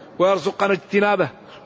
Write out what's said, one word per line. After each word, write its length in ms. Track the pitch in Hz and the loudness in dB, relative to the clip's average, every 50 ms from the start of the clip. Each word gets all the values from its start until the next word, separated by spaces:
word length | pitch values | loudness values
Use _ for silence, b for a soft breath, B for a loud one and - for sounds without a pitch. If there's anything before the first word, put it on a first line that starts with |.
| B B - - | B B -4 0
ويرزقنا 540 | 175 190 196 180 143 196 - - 202 196 196 | 2 2 2 0 -2 -6 -4 -2 0 0 0
اجتنابه، 560 | 170 - - 196 202 202 208 208 190 165 117 - - B B B B B | -2 -4 -2 0 0 2 2 2 0 -2 -4 -6 -12 B B B B B